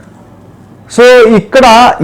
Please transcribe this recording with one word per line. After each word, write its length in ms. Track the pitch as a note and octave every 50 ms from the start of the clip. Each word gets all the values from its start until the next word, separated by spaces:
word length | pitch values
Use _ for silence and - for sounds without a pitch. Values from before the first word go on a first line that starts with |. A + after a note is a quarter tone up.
| - - - - - - - - - - - _ - - - - - - -
So, 400 | - A#3+ B3 B3+ B3 A3+ A3+ A3+
ఇక్కడ 560 | G3 - - - C4 C4 A#3+ A3+ A#3 B3 A#3 - -